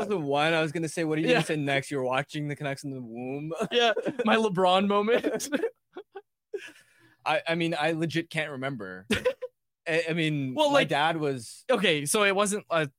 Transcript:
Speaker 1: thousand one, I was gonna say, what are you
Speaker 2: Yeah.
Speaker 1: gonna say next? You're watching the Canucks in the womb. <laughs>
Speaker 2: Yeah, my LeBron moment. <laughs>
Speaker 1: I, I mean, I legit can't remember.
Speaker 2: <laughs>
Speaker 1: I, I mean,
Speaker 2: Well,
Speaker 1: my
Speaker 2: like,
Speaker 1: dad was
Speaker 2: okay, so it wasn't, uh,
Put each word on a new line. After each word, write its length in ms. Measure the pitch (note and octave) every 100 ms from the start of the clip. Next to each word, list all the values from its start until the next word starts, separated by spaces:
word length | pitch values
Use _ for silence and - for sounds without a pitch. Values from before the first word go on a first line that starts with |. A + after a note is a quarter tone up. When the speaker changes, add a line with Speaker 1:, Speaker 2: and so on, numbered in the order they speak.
| G#3+
Speaker 1:
thousand 120 | G3+ C#3+
one, 280 | C#3+ D3+
I 80 | E3
was 120 | D#3
gonna 160 | D#3 D#3+
say, 160 | - E3
what 120 | D#3
are 20 |
you 60 | E3
Speaker 2:
Yeah. 60 | A#3+
Speaker 1:
gonna 100 | D#3
say 100 | D#3
next? 340 | C#3 C#3 C3+
You're 140 | C#3
watching 460 | B2+ B2+ C#3+ D#3 D3
the 60 | C#3+
Canucks 260 | D3 C3+
in 60 | C#3+
the 100 | C3
womb. 520 | A#2+ A2+ B2+ C#3 D#3 D#3+
<laughs> 100 | G#3+
Speaker 2:
Yeah, 220 | A#3+ A#3 G#3+ G3 D#3+ A3
my 100 | A3
LeBron 520 | A3 F3+ F#3 F#3 G3+
moment. 600 | G#3 G#3 A#3+ B3 A#3 C#4
<laughs> 1700 | C#4+ A4+ - _ - G#4+ G4 - _ _ G4 - - _ _ _ _ -
Speaker 1:
I, 160 | D#3 -
I 80 | E3+
mean, 200 | E3 E3
I 120 | D3+
legit 380 | E3 E3 D#3+ E3
can't 220 | D#3+ D3+
remember. 540 | C3+ C3+ C3+ F#2+ F#2 F#2+
Speaker 2:
<laughs> 760 | A3 B4 C5+ B4+ _ _ _ -
Speaker 1:
I, 160 | E3 E3
I 40 |
mean, 400 | E3 D#3 D3+ C3+ B2+
Speaker 2:
Well, 140 | D4+
Speaker 1:
my 100 | C#4+
Speaker 2:
like, 100 | G3+
Speaker 1:
dad 280 | C#3+ D#3 E3
was 460 | D3+ C3+ A2+ - -
Speaker 2:
okay, 360 | B3 F#3+ D3+ D3
so 180 | G#3+
it 120 | G3+ F#3+
wasn't, 300 | G#3 G#3 -
uh, 180 | E3 D3+